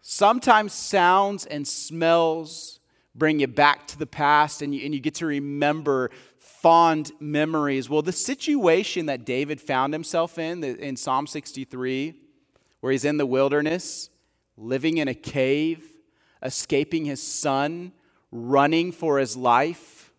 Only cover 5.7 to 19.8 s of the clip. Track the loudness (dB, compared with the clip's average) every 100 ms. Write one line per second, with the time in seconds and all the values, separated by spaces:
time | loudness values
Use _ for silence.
5.7 | 0 0 0 -2 -6 -20 _ -20 0 4
6.7 | 6 6 2 -4 -10 -4 -2 0 0 0
7.7 | -2 -2 -2 -2 -4 -4 -4 -2 0 4
8.7 | 2 2 -4 -4 -6 -4 -4 -4 -6 -4
9.7 | -2 0 -2 -4 -2 -2 -4 -8 -6 -8
10.7 | -8 -10 -8 -2 -2 -2 -10 -12 -14 -12
11.7 | -6 -4 -4 -4 -10 _ _ _ _ _
12.7 | _ -2 0 0 0 0 2 2 2 0
13.7 | -2 -6 -12 -14 _ _ _ _ -18 -4
14.7 | -2 0 0 -2 -4 -6 0 2 2 0
15.7 | -4 -12 _ _ _ _ _ -8 -6 0
16.7 | 0 0 -2 -4 -6 -6 -4 -2 0 -2
17.7 | -6 -12 _ _ _ _ -12 2 4 6
18.7 | 4 0 -4 0 0 0 0 4 4 4
19.7 | -4